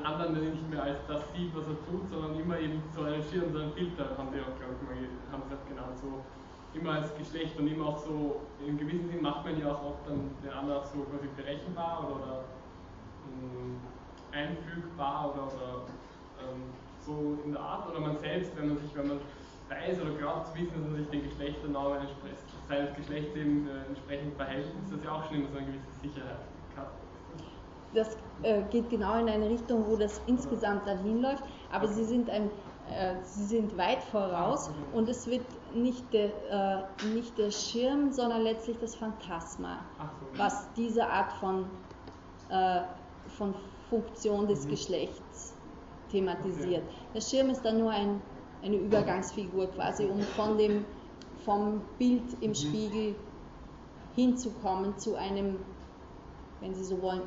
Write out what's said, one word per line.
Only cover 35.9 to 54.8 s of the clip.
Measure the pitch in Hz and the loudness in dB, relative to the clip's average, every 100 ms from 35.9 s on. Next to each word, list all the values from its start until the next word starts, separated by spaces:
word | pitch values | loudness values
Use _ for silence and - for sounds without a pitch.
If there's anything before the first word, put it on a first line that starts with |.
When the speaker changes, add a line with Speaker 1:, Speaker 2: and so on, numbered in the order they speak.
| 254 - | 2 2
Speaker 2:
der, | 220 208 - - | 4 4 0 -2
äh, | 196 196 190 - - 214 | 2 2 2 -2 -2 0
nicht | 226 240 - | 2 0 2
der | 208 | 2
Schirm, | 202 - 233 254 285 285 | 0 0 2 4 6 6
sondern | 254 240 226 | 4 4 4
letztlich | 220 226 - 226 | 4 2 -2 -2
das | 226 - | -4 -2
Phantasma, | 220 208 170 165 - - - 165 - - | -4 -4 -6 -6 -6 -6 -6 -6 -8 -8
Speaker 1:
Ach | 151 - | -8 -8
so. | - - | -6 2
Speaker 2:
was | 202 - - | 2 2 -2
diese | - 233 220 - | 0 2 4 4
Art | 190 214 | 4 2
von, | - 190 190 185 185 - - - - - - - | 0 2 2 0 -6 -12 -14 -14 -14 -16 -16 0
äh, | 190 185 180 180 - - - - - | 4 6 6 2 -6 -12 -14 -12 -2
von | 202 196 - - - | 0 0 -6 -12 0
Funktion | 226 - - 220 202 208 | 0 0 0 2 4 4
des | 160 143 | 4 2
Speaker 1:
Mhm. | |
Speaker 2:
Geschlechts | 147 - 165 - - - - - - - - - - - | 0 0 0 0 -4 -12 -12 -14 -14 -14 -14 -14 -14 0
thematisiert. | 196 185 170 185 165 180 170 | 2 4 2 -2 0 2 2
Speaker 1:
Okay. | 151 - - | 0 -8 -8
Speaker 2:
Der | 220 | -4
Schirm | - 262 269 | 4 6 6
ist | 247 | 4
dann | 220 220 | 4 6
nur | 226 | 6
ein, | 208 202 202 - - - - | 4 4 2 -2 -12 -14 -6
eine | - 139 | 2 4
Übergangsfigur | 196 208 190 180 185 - 185 190 185 | 6 6 6 2 0 -2 0 0 0
quasi, | 180 180 190 | 2 0 2
um | 202 202 | 2 4
von | 196 - 214 214 | 2 2 4 6
dem, | 214 208 208 - - - - - | 6 6 2 -6 -12 -14 -14 -4
vom | - 202 208 214 - - | 2 4 4 2 -2 4
Bild | 247 247 233 - | 6 6 4 0
im | 220 | 0
Speaker 1:
Mhm. | |
Speaker 2:
Spiegel | 208 147 214 214 214 214 196 - - - - - - - - - | 2 2 2 2 2 0 0 -6 -12 -14 -14 -14 -14 -16 -14 -2
hinzukommen | - 254 247 214 196 196 185 | 6 6 6 0 0 2 2